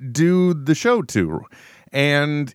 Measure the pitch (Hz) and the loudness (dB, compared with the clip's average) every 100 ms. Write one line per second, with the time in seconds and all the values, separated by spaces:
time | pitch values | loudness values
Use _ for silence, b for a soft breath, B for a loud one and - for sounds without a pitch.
0 | 131 123 170 180 180 156 135 151 233 240 | -2 0 2 4 2 0 0 0 2 0
1 | 131 104 80 78 - B B B B 139 | 0 -2 -2 -4 -10 B B B B -2
2 | 143 143 147 147 135 | 2 2 0 -2 -6